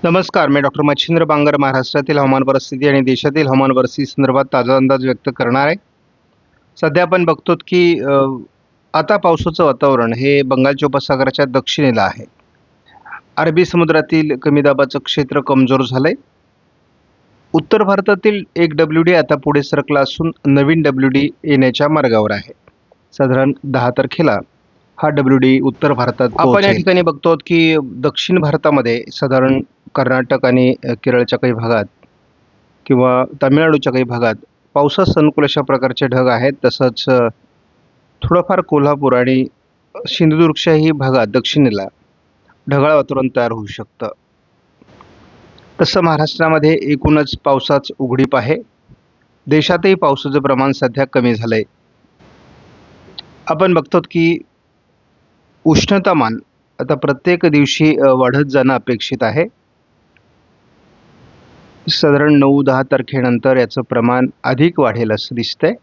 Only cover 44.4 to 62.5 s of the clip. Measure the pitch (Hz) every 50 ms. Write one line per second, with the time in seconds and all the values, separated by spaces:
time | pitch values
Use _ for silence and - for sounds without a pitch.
44.4 | _ _ _ _ _ _ _ _ - _ _ - - - - - - - _ -
45.4 | - - _ - _ - _ _ 175 156 - 196 175 165 160 147 156 151 - -
46.4 | 165 160 160 156 147 156 160 - - 135 147 135 - 151 151 151 147 131 - -
47.4 | _ 143 139 131 - - 147 139 135 - - _ 135 127 123 131 135 131 139 131
48.4 | 110 110 156 233 240 _ _ _ _ _ - _ _ _ _ _ _ _ _ _
49.4 | _ - 143 156 143 - 185 175 170 196 190 175 - 151 139 135 - 143 135 147
50.4 | 135 139 139 127 131 135 139 - - 127 113 139 135 - - 135 120 123 117 107
51.4 | 113 113 113 110 107 _ _ _ _ _ _ _ _ _ _ _ - - - _
52.4 | _ - - - - - - - - - - - - - - - - - - -
53.4 | - - 160 151 185 185 180 165 143 - - 175 165 - - 170 165 165 170 -
54.4 | - _ _ _ _ _ _ _ _ _ _ _ _ _ _ _ _ _ _ _
55.4 | _ _ _ _ _ 160 160 - - - 202 196 185 202 185 156 123 113 113 107
56.4 | - _ _ _ _ _ _ _ 131 131 160 135 - 143 - - _ 180 175 170
57.4 | - 170 151 147 143 135 - - 156 151 151 113 135 139 131 127 131 123 127 139
58.4 | 147 139 131 143 127 131 135 120 - - 123 110 - - 139 120 127 113 101 147
59.4 | 170 226 _ _ _ _ _ _ _ _ _ _ _ _ _ _ _ _ _ _
60.4 | _ _ _ _ _ _ _ _ _ _ _ _ _ _ _ _ - - _ -
61.4 | - - - - - - - - - - - - - 156 143 143 147 151 151 143
62.4 | 139 139